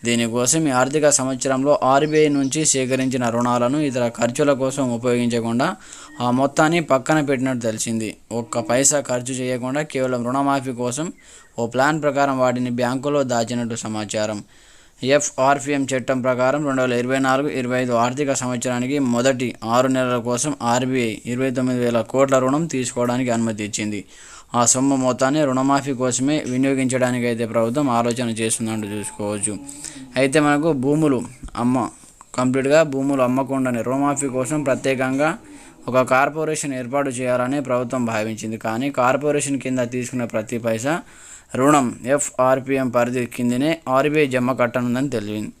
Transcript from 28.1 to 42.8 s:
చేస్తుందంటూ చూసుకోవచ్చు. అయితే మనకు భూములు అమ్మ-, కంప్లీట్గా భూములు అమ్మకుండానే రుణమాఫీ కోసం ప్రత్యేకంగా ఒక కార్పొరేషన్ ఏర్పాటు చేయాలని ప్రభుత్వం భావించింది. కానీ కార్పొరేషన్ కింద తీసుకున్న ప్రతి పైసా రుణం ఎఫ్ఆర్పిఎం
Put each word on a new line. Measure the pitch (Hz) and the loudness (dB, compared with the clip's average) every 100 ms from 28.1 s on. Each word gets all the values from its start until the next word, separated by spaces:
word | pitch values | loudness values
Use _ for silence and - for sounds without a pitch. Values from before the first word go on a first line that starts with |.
| 117 120 110 | 0 -4 -2
చేస్తుందంటూ | 113 110 113 110 104 104 | -2 -2 -4 -4 -6 -6
చూసుకోవచ్చు. | 101 - 104 104 101 98 95 - - - - - | -8 -6 -6 -4 -4 -6 -10 -16 -16 -16 -8 0
అయితే | 135 147 147 | 2 4 2
మనకు | 147 160 143 | 2 2 0
భూములు | 127 147 156 127 120 - - - | 2 2 2 2 -4 -14 -14 -4
అమ్మ-, | 120 127 107 - - _ - - | 0 0 -2 -8 -20 _ -12 -2
కంప్లీట్గా | 127 131 135 151 160 135 | 0 0 4 4 4 0
భూములు | 135 139 123 | 0 2 2
అమ్మకుండానే | 127 131 135 131 120 113 | 2 0 -2 -2 -2 -2
రుణమాఫీ | 135 143 139 139 127 | 0 0 0 -2 -2
కోసం | 127 151 139 | -2 -2 0
ప్రత్యేకంగా | 123 127 131 131 135 151 190 - - - - - | 0 0 0 0 0 0 -2 -10 -20 -20 -14 -2
ఒక | 123 127 | 0 4
కార్పొరేషన్ | 127 143 151 151 156 151 131 | 4 2 0 -4 -4 -4 -6
ఏర్పాటు | 123 139 139 123 | -4 -2 -2 -2
చేయాలని | 127 123 123 143 127 | 0 0 0 -2 0
ప్రభుత్వం | 123 123 131 117 | -2 0 -2 -2
భావించింది. | 113 110 110 110 110 113 | -2 -2 -6 -8 -6 -4
కానీ | 110 139 139 | -2 -4 0
కార్పొరేషన్ | 123 135 147 147 143 139 131 | 2 2 0 -2 -2 -4 -4
కింద | 127 123 127 | -2 -2 -4
తీసుకున్న | 123 127 117 113 | -6 -6 -4 -4
ప్రతి | 107 120 120 | -4 -4 -2
పైసా | 113 127 170 - - - - _ 120 | -2 -2 -4 -6 -20 -20 -20 _ 0
రుణం | 135 151 123 - 117 | 4 4 2 -4 0
ఎఫ్ఆర్పిఎం | 143 - - 127 131 131 135 | 0 0 0 2 2 0 -2